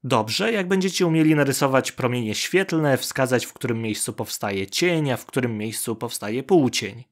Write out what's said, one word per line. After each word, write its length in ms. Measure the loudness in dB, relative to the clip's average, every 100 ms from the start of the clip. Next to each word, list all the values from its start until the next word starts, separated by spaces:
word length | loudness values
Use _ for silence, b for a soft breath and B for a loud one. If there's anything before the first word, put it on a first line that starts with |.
Dobrze, 480 | 2 0 2 0 0
jak 160 | 0 0
będziecie 380 | 2 2 2 2
umieli 280 | 4 4
narysować 580 | 4 2 2 2 2 0
promienie 420 | -2 -2 0 -4
świetlne, 600 | -4 0 0 2 0 2 0
wskazać, 500 | 0 -2 0 0 -2
w 60 |
którym 300 | -8 -4 -4
miejscu 300 | -4 -4 -6
powstaje 540 | -6 -8 -6 -4 -4 -4
cień, 440 | 0 2 2 0
a 60 | -2
w 100 | -2
którym 320 | -2 -2 -2
miejscu 380 | -6 -6 -6 -6
powstaje 460 | -6 -8 -6 -6
półcień. 640 | 4 4 4 0 -6 -12 -20